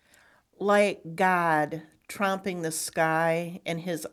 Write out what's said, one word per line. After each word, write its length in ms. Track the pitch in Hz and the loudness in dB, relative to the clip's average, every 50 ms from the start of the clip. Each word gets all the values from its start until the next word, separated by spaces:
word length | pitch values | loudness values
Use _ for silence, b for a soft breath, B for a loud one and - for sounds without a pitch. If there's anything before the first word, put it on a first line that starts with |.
| b b b b b b b b b b _ - | b b b b b b b b b b _ -4
Like 580 | 190 202 202 208 208 202 - - - 165 165 | 2 4 6 6 6 4 2 -4 -10 -8 -2
God 680 | 165 190 185 185 175 170 170 156 151 151 147 165 160 - - _ _ _ - | 0 2 2 4 4 4 4 4 2 2 0 -2 -8 -12 -14 _ _ _ -12
tromping 500 | - - 202 190 196 190 190 196 180 175 | -6 -2 -2 0 -2 -2 -4 -6 -6 -4
the 120 | 165 160 | -4 -6
sky 920 | 156 - - - - 175 160 160 160 160 165 165 165 165 175 170 175 - - | -4 -6 -6 -4 0 0 2 2 2 2 2 2 0 0 -4 -6 -10 -10 -8
in 140 | - 170 165 | -6 -6 -6
his 280 | 170 185 170 156 - - | -6 -6 -6 -6 -6 -6